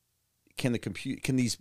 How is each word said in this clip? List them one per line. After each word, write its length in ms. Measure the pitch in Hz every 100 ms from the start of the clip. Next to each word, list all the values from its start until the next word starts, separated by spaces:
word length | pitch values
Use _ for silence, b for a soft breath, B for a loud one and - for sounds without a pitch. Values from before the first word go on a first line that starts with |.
| _ _ _ _ _ -
can 140 | 131
the 80 | 113
compu-, 420 | - - 135 -
can 140 | - 131
these, 220 | 120 -